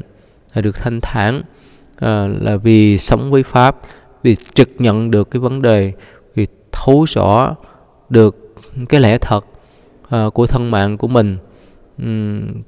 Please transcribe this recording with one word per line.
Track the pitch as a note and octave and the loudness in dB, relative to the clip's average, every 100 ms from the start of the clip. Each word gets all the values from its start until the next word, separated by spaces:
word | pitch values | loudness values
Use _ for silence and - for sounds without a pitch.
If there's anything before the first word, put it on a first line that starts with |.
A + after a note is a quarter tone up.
| - _ _ _ _ | -10 _ _ _ _
lại | A2+ | -4
được | G#2 - | -4 -4
thanh | A#2+ A#2 | -6 -6
thản, | - A2 G#2 C#3+ E3 _ - - _ - | -4 -2 -2 -4 -8 _ -20 -20 _ -6
à, | A#2 G#2+ G2+ G2+ | -2 -2 -2 -4
là | G#2+ G#2 | -2 0
vì | A2+ A2 G#2 G2+ | 4 6 6 2
sống | - A2+ C#3 | 0 -2 0
với | C#3 | 0
Pháp, | C3 B2+ C3 - - - _ _ | 0 2 2 0 -12 -20 _ _
vì | B2 G#2 - | 0 0 -2
trực | - A#2+ - | -2 -2 0
nhận | A#2 G#2+ A2+ | 0 0 0
được | G#2 G2 | 0 0
cái | B2 | -4
vấn | B2 C3+ | -4 -2
đề, | A#2+ G#2 G2 F#2+ - _ _ | 0 0 0 -8 -20 _ _
vì | A2+ G2+ _ _ | -6 -6 _ _
thấu | - C3 C#3+ D#3+ | -4 2 2 2
rõ | G#2 F#2+ A2 C3 D#3 - _ _ _ - | 0 2 2 0 -6 -16 _ _ _ 0
được | A#2 G#2+ - - - - B2+ B2 | 4 4 2 -14 -20 -18 -12 -2
cái | D3 | 2
lẽ | A2 A#2+ | 4 2
thật, | - G#2 - - _ _ _ _ - | 0 -4 -6 -20 _ _ _ _ -6
à, | A#2 G#2+ | -2 -2
của | A#2 A#2+ | 0 0
thân | B2 A#2+ | 0 0
mạng | G#2 G2+ G#2+ | 0 0 -2
của | A#2 | 0
mình, | B2 G#2 F#2 - - _ _ _ - | 2 0 -2 -12 -20 _ _ _ -12
ừm, | A2+ A2 G#2 G#2+ G#2+ A2 | -6 -4 -6 -6 -8 -12